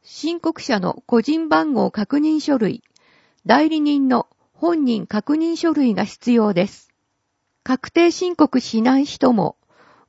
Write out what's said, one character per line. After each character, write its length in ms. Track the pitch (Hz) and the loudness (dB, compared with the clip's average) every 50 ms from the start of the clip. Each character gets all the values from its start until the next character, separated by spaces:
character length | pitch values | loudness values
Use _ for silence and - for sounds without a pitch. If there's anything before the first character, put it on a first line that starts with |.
申 380 | _ - - - - 311 339 339 | _ -20 -16 -8 -6 -6 -6 -4
告 220 | - 320 320 - | -4 -6 -6 -6
者 180 | - - 240 202 | -4 -2 -2 -2
の 240 | 180 170 - - _ | -2 -4 -6 -8 _
個 160 | - 247 226 | 0 0 0
人 280 | 214 - 302 320 330 302 | 2 0 -2 -2 0 0
番 240 | 311 320 320 311 269 | 0 0 2 0 0
号 180 | 214 196 190 | 0 0 -2
確 260 | - 220 208 _ 285 | -2 -4 -4 _ -2
認 220 | 294 302 311 311 311 | 0 0 0 0 0
書 180 | - - 285 | 0 0 0
類、 260 | 240 220 175 - - _ _ _ _ _ _ _ _ _ _ _ _ _ | 0 0 -2 -4 -6 _ _ _ _ _ _ _ _ _ _ _ _ _
代 240 | - 220 277 302 320 | 2 4 4 4 2
理 100 | 320 311 | 0 0
人 280 | 294 294 294 285 269 | 0 0 0 0 2
の 200 | 262 254 226 - _ _ _ _ _ _ | 2 0 0 -2 _ _ _ _ _ _
本 300 | _ 294 339 339 320 285 | _ -2 -2 0 0 0
人 220 | 247 233 208 - | 0 -2 -2 -4
確 280 | - - 214 - - 294 | -4 -6 -6 -2 -2 -2
認 220 | 320 320 330 330 | 0 0 -2 -2
書 180 | 320 - 330 302 | -2 -2 0 0
類 200 | 294 277 240 202 | 2 2 0 0
が 100 | 185 214 | 0 -4
必 280 | - - _ - 247 | -6 -8 _ 0 2
要 220 | 240 233 214 208 196 | 2 4 4 2 2
で 120 | 170 190 | 0 -2
す。 220 | 202 - - _ _ _ _ _ _ _ _ _ _ _ _ _ _ _ _ _ | -2 -6 -18 _ _ _ _ _ _ _ _ _ _ _ _ _ _ _ _ _
確 280 | - 262 254 - - | -4 -4 -4 -4 -4
定 180 | _ 339 339 339 | _ 2 2 2
申 260 | 320 - 370 359 349 | 2 0 -6 -6 2
告 240 | - 302 294 - 254 | 2 0 2 2 -4
し 220 | - - - 220 | -4 -2 -2 0
な 160 | 226 254 262 | 2 2 2
い 80 | 269 285 | 2 0
人 280 | 294 - - - 254 240 | -2 -4 0 0 2 2
も、 240 | 208 165 - - _ _ _ _ _ _ _ _ _ _ | 2 -2 -4 -6 _ _ _ _ _ _ _ _ _ _